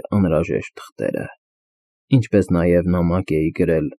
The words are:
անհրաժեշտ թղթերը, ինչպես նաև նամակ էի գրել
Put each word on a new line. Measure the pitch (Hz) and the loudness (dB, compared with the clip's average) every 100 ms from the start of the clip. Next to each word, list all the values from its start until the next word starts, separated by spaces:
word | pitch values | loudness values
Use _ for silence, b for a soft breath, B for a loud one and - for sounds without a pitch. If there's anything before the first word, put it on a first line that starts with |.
| - | -2
անհրաժեշտ | 104 92 78 82 52 - | 0 2 0 -2 -4 -6
թղթերը, | - - - - - - - _ _ _ _ _ _ - | -16 -18 -8 -6 -6 -8 -16 _ _ _ _ _ _ 0
ինչպես | 131 113 101 90 | 0 2 0 2
նաև | 87 87 87 87 | 2 2 2 2
նամակ | 90 85 90 - | 0 0 0 0
էի | 78 80 | -2 -2
գրել | - 85 80 73 | 0 0 0 -2